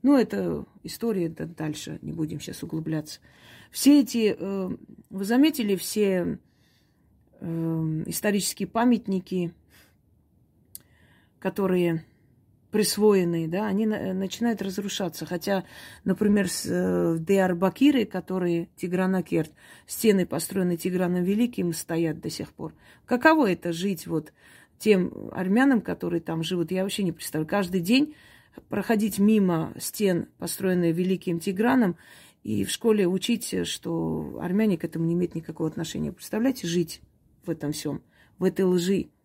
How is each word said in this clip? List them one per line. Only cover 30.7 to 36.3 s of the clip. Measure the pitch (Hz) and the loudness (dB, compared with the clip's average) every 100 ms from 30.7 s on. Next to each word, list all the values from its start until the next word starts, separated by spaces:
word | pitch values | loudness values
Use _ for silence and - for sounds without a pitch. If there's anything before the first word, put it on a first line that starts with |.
| 180 170 165 | 2 2 2
Великим | 180 180 - 170 | 0 0 -2 -2
Тиграном, | 202 185 233 262 202 156 - - - _ | -2 0 2 4 2 0 -14 -20 -20 _
и | - 104 | -4 -2
в | - | -2
школе | - 233 214 175 | 0 2 2 2
учить, | 190 - 233 - 185 170 | 0 -2 -2 -2 -6 -6
что | - 175 165 165 156 151 - | -6 -6 -4 -2 -4 -6 -8
армяне | 175 190 220 175 | -2 0 2 0
к | 165 | -4
этому | 160 165 | -2 0
не | 175 | 0
имеют | 175 | -2
никакого | 165 165 165 160 | -4 -10 -6 -4
отношения. | 160 160 - 147 | -4 -8 -6 -8
Представляете, | - - | -8 -6